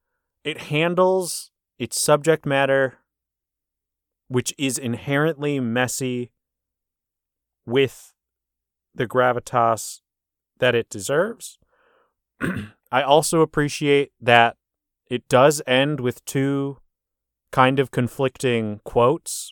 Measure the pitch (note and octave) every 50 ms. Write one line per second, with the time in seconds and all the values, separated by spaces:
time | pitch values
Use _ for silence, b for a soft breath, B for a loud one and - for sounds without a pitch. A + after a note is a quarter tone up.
0 | _ _ _ _ _ _ _ _ - D3 D#3 - - - D3 D3+ E3 F3 F3 F3
1 | F#3 F#3 F#3 F#3+ F3+ D#3 - - - - _ _ _ _ _ - B2 - - -
2 | - - D3 D3 C#3+ D#3+ D#3 D3+ - D3 C#3 C#3 C#3 C3+ C3+ C3+ C3+ B2+ - _
3 | _ _ _ _ _ _ _ _ _ _ _ _ _ _ _ _ _ _ _ _
4 | _ _ _ _ _ - B2+ B2 A#2+ - - - D3 C3+ B2 - C#3 A#2+ A#2 G#2+
5 | - D3 C#3 C#3+ D3+ E3 D#3 C3+ D3 D3 C#3+ C3+ B2+ A2+ A2+ B2 B2+ A#2+ - -
6 | C3 B2+ B2 B2 B2 - _ _ _ _ _ _ _ _ _ _ _ _ _ _
7 | _ _ _ _ _ _ _ _ _ _ _ _ _ A2+ A#2 C3+ C3+ A#2+ - -
8 | - - _ _ _ _ _ _ _ _ _ _ _ _ _ _ _ _ _ -
9 | B2+ G#2+ - B2+ B2 B2 A#2+ B2 - - C3 B2 A#2 A2+ A2+ G#2+ - - - -
10 | _ _ _ _ _ _ _ _ _ _ _ - B2+ B2 A#2+ A#2 A2 - - G#2
11 | F#2+ - C#3 D3+ F#3 A3+ A3+ - - - - _ _ _ _ _ _ _ _ _
12 | _ _ _ _ _ _ _ - - E3+ F#3 - G2+ G#2 - _ _ _ - C3
13 | C#3 C3+ C#3+ D#3+ D#3+ - F3 E3 D#3+ D3+ - D#3+ D3 D3 - - D3+ C#3+ C#3+ C#3
14 | C#3+ - _ _ A#2 A#2+ A#2+ A#2 A#2 A2+ - _ _ _ _ _ _ _ _ _
15 | _ - B2 A#2 - - C3 B2 C3 D3+ D3+ D3+ D3 - B2+ C3 C#3 D3 D3+ C3
16 | B2 B2 A#2+ - - - - C#3 C3+ C#3 C#3 C#3 C#3 C#3 C3+ - _ _ _ _
17 | _ _ _ _ _ _ _ _ _ _ - C3+ B2+ B2+ C#3 C3+ C3+ - - C#3
18 | B2 A#2 - - C#3 C3 - - - B2+ A#2+ A2+ A2 G#2+ G#2+ G#2+ - - - A#2+
19 | A#2 B2+ D#3 E3+ - - - - - -